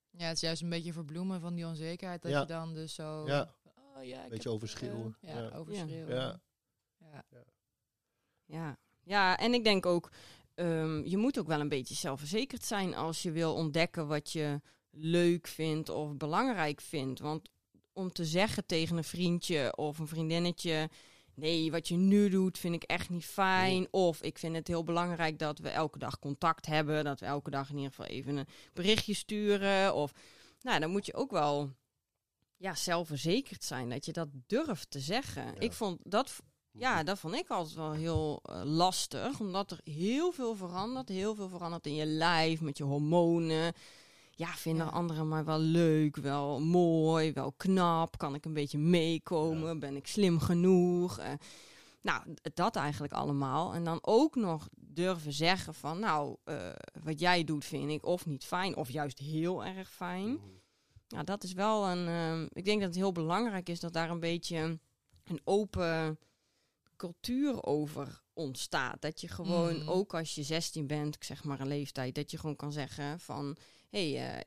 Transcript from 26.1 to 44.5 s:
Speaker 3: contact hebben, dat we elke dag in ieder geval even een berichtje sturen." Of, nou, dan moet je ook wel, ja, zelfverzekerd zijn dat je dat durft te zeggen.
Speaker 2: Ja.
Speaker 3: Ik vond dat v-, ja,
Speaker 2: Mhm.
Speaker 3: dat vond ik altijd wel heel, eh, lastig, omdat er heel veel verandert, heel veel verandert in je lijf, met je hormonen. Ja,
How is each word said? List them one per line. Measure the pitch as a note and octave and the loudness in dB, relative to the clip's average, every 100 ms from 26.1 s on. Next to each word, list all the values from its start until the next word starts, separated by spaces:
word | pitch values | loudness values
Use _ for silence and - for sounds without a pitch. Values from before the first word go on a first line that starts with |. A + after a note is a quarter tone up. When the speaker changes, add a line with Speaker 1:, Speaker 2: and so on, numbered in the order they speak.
| C#3+ | -6
Speaker 3:
contact | C#3+ C#3+ E3 D#3+ - | -6 0 2 2 0
hebben, | D#3 D3+ D3+ | 0 2 0
dat | D3 C#3 | 0 -2
we | G2 | -2
elke | C#3+ D3 | -4 -2
dag | C#3 C#3 | -4 -4
in | C#3+ | -4
ieder | C#3 | -6
geval | - - | -8 -8
even | A#2+ C3+ C#3+ | -6 -4 -4
een | C3+ - - | -4 -12 -12
berichtje | - F3+ A3 - | 0 4 4 2
sturen." | G3+ - G#3+ G#3 G3+ G3 G3 F#3+ | -4 -2 0 2 4 4 6 4
Of, | - D3 - - - - _ | 4 0 -6 -20 -20 -20 _
nou, | B3+ F3+ | 0 2
dan | D#3 | 2
moet | G3 - | 0 -2
je | |
ook | - C4 | -4 0
wel, | F#3 D3 C#3+ C#3+ C3 _ _ _ _ _ _ _ _ | 2 2 2 -2 -8 _ _ _ _ _ _ _ _
ja, | F#3+ | -6
zelfverzekerd | D#3+ - F3 D#3+ C#3+ D#3+ A3 C#4 F3+ | -4 0 0 0 -2 2 2 0 -8
zijn | - B2+ A#2+ | -6 -4 -4
dat | B2 - | -4 -6
je | |
dat | E3 D#3 C#3 - | -6 -6 -10 -2
durft | A3+ D#4 F3 - | 0 0 -4 -8
te | C#3 | -8
zeggen. | C#3 A3+ C#4 - | -4 -4 -4 -8
Speaker 2:
Ja. | A#2 - | -8 -4
Speaker 3:
Ik | F3 | -4
vond | - G#3 E3+ - | -2 -4 -4 -2
dat | G3+ C#4 | -2 0
v-, | - - _ _ | -6 -18 _ _
ja, | - B3+ G3 | -6 0 0
Speaker 2:
Mhm. | |
Speaker 3:
dat | D#3+ G3 | 0 -2
vond | D#3+ | -4
ik | A#3+ F#4 | -4 -2
altijd | G#3+ D#3+ D#3+ | -4 -4 -6
wel | D#3 | -4
heel, | D#3 D#3+ D#3+ D#3 C#3+ | -2 0 0 0 -4
eh, | - - | -8 -6
lastig, | A#2+ D#3+ F#3 F#3 - C3+ B2 C#4 | 0 4 4 4 -2 -4 -4 -4
omdat | G#3 F#3 G3 | -4 -4 -4
er | E3 | -8
heel | - D3+ F#3+ C4 F4+ | -8 -2 0 2 0
veel | E4+ A#3+ G#3+ | 0 -4 -4
verandert, | F3+ F3+ G#3+ C4 B3+ | -6 -6 -4 -6 -6
heel | F#3 G3+ | -2 -2
veel | G#3+ F#3+ | -2 -6
verandert | F3+ E3+ E3+ D3+ | -8 -6 -6 -4
in | |
je | D3+ D#3 | -2 0
lijf, | D#3 E3 E3+ D#3+ D#3+ | 4 4 6 4 2
met | D#3 - | -2 -2
je | |
hormonen. | C#3 C#3+ D3 E3+ E3+ E3+ E3 D#3+ E3 - - - - - - | 0 2 4 6 6 6 4 2 0 -2 -12 -20 -20 -20 -20
Ja, | - E3 | -8 -8